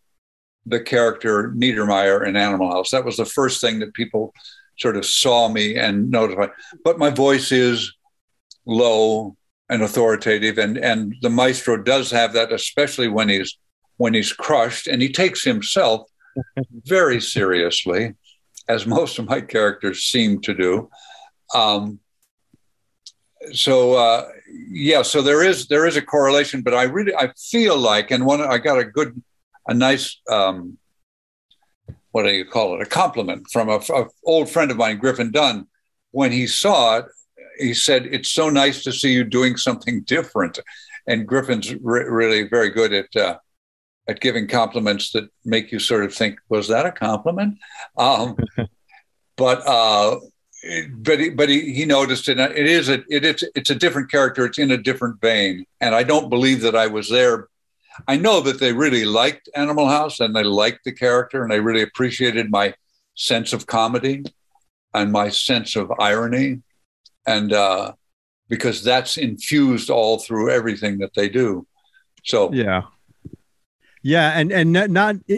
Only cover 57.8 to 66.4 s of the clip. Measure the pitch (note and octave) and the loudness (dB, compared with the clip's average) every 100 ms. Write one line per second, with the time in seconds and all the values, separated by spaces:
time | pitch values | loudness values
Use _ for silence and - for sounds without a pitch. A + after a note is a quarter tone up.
57.8 | _ - - C#3 G#3+ F#3+ C3+ C3 C3 A#2+ | _ -12 -4 0 4 2 2 0 0 2
58.8 | D3+ B2 G#2+ A2 C3+ D3 - C#3+ D3 D3+ | 2 2 2 2 0 -2 -10 -4 -2 2
59.8 | C#3 D3 D3+ - A2+ A2 G#2 G2+ A2 A#2 | 2 2 0 -2 -2 0 0 2 0 -2
60.8 | C3 C3 B2 A#2+ - C3+ A#2 G#2+ A2 A2+ | -10 -2 0 0 0 -4 -2 0 0 0
61.8 | G#2 - B2+ - B2 A2 A2 G#2 G2+ - | -2 -2 -4 0 -2 -2 0 0 0 -4
62.8 | _ _ _ - - A#2 A2+ A#2 - A2+ | _ _ _ -8 -2 -2 -2 -6 -4 0
63.8 | A2+ A#2+ C3 C#3 C#3 _ _ _ _ _ | 0 0 -2 -4 -8 _ _ _ _ _
64.8 | _ G#2+ G#2 G#2 G#2 - - B2 A2 A2+ | _ -4 0 0 0 -2 -2 -2 -4 -6
65.8 | F#2 - G#2 G#2+ A#2 B2+ | -4 -2 0 0 0 -2